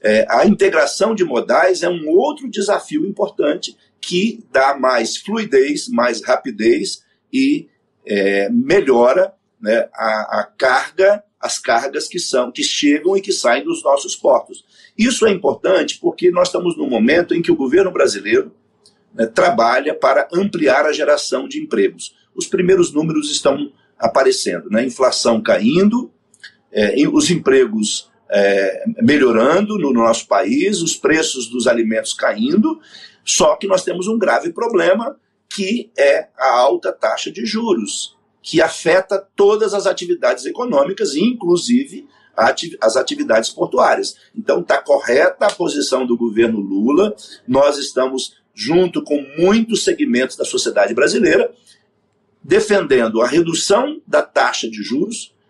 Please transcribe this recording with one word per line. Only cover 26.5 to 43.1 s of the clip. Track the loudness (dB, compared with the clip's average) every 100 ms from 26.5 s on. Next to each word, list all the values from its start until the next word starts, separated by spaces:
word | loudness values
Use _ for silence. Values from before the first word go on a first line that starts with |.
| _ _
é, | -2 0 2
e | 2
os | 2 2
empregos, | 0 2 4 4 0 -4 -6 -10 _ _
é, | 0 2 2 0 -4 -6 0
melhorando | 2 4 4 4 4 2 0 -2
no, | 0
no | 2
nosso | 2 0 0
país, | 0 2 0 0 -2
os | -4 -6
preços | -2 -2 -2 -6 -8
dos | -4 0
alimentos | 0 0 -2 -6
caindo, | -4 -4 -2 0 2 0 -2 _ -20 -20 _
só | -6 0 2 0
que | 0
nós | -2
temos | -2 -6 -4
um | -2
grave | 0 0 -2
problema, | -6 -2 0 2 0 -2 -10 _ _ _
que | -8 -4 -4 -6 0
é | 2 2 -2 -4
a | 0 2
alta | 2 2 -4
taxa | -4 -4 -4 -8
de | -8 -6
juros, | -4 -4 -6 -6 -8 -12 _ _ _
que | -6 0
afeta | 0 -2 0 0 0 -6 -6
todas | 2 4 4 0
as | 0 -2
atividades | -2 -4 0 0 -2 -6
econômicas, | -8 -2 0 0 -2 -4 0
inclusive | 0 0 0 0 2 0 0 -12 -20 _ _ 0
a | 0
ati-, | 0 -8 -2
as | 0 0
atividades | -2